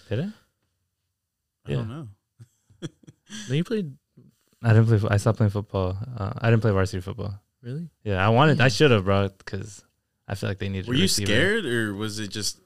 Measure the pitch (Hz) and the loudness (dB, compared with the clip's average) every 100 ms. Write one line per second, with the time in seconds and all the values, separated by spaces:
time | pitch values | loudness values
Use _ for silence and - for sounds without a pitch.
0 | - 107 190 - _ _ _ _ _ _ | -6 -4 -4 -10 _ _ _ _ _ _
1 | _ _ _ _ _ _ - - 110 139 | _ _ _ _ _ _ -8 -6 -6 -10
2 | 123 - _ _ - _ _ _ 160 _ | -14 -20 _ _ -20 _ _ _ -16 _
3 | - - - 214 104 139 175 220 165 135 | -20 -20 -20 -14 -6 -4 -2 -4 -6 -10
4 | _ _ - _ _ _ 117 110 113 110 | _ _ -20 _ _ _ 4 6 6 4
5 | 107 104 113 110 107 104 98 98 92 95 | 2 0 2 2 2 0 -4 -4 -2 -4
6 | 117 120 98 - 113 113 110 95 92 95 | -8 -8 -8 -2 2 4 4 2 0 -2
7 | 92 98 95 98 _ _ 120 139 170 _ | -8 -8 -10 -10 _ _ -14 -12 -12 _
8 | 107 95 101 113 156 135 127 104 147 113 | -4 0 4 6 4 4 2 4 4 4
9 | 92 98 98 - - 98 104 101 _ _ | 4 2 0 -4 -12 -12 -12 -18 _ _
10 | _ _ - 104 107 98 101 95 92 127 | _ _ -12 -8 -6 -6 -6 -6 -2 0
11 | 190 - 101 107 180 226 165 120 110 101 | 0 0 0 2 2 0 -2 -2 -2 -4
12 | 107 104 104 107 98 - | -6 -6 -8 -6 -6 -8